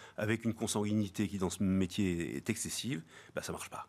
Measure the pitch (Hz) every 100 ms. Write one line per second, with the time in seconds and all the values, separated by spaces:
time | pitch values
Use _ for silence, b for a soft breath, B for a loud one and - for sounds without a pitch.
0 | B B 107 113 117 - 113 110 104 107
1 | 101 90 101 98 90 - 98 95 92 -
2 | 95 85 78 64 - 107 - - 110 151
3 | - B B - - 80 - -